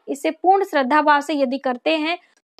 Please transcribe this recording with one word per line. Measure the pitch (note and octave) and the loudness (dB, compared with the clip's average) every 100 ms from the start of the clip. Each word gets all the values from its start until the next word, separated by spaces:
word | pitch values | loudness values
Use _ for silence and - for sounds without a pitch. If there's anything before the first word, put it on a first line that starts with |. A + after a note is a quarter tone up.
| - | -10
इसे | C#4+ D#4+ | -6 -6
पूर्ण | D#4+ F4 G4 | 0 2 2
श्रद्धा | F#4+ D4+ B3+ D4+ | 2 -2 2 2
भाव | D4+ C#4+ | 4 2
से | C#4+ | 0
यदि | D4 C4 C4+ | -2 -2 -2
करते | C4 B3 D4+ D#4+ | -4 -4 -2 -2
हैं | D4+ F4 _ _ _ | -2 -6 _ _ _